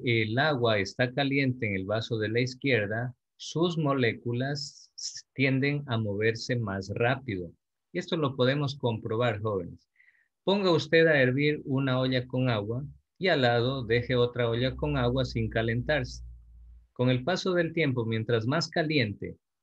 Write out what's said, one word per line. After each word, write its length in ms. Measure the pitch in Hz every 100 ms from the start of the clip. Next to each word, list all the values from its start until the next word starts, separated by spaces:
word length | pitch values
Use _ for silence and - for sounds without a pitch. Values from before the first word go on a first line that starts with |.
el 340 | 131 113 107 120
agua 380 | 156 135 117 104
está 340 | 95 - 123
caliente 560 | 131 139 139 131 123 110
en 80 |
el 100 | 95
vaso 320 | 95 110 - 113
de 120 | 107
la 100 | 117
izquierda, 760 | 127 127 139 117 101 110 127 - _
sus 420 | - - 156 175 160
moléculas 1120 | 143 139 117 98 120 120 135 147 - - -
s-, 300 | - - - -
tienden 500 | - 135 131 143 147 143
a 100 | 113
moverse 580 | 107 101 113 117 -
más 340 | 123 104 98 95
rápido. 560 | 98 120 131 120 92 85 - _ _ _
Y 80 | 175
esto 160 | 175
lo 220 | 170 143 135
podemos 400 | 123 147 139 143
comprobar, 640 | 123 110 107 110 120 101
jóvenes. 480 | 107 98 85 - _ _ _ _ _ _
Ponga 260 | - 202 190
usted 360 | 160 - 165 165
a 140 | 147
hervir 400 | 127 135 147 151
una 340 | - 135 135 127
olla 260 | 131 127
con 240 | 127 127 127
agua 360 | 110 101 120 147 - _ -
y 80 | 185
al 140 | 151
lado 440 | 120 120 123 135
deje 300 | 110 120 120
otra 340 | 123 120 127 117
olla 260 | 117 127
con 220 | 127 151 139
agua 260 | 123 127
sin 260 | 123 117 110
calentarse. 760 | 113 113 117 123 147 123 - - - - - - - _
Con 160 | - 127
el 140 | 127
paso 300 | 127 185 190
del 200 | 175 165
tiempo, 320 | 165 147 120
mientras 420 | 113 110 110 117 113
más 220 | 160 170
caliente, 680 | 175 156 151 107 101 90 - _ _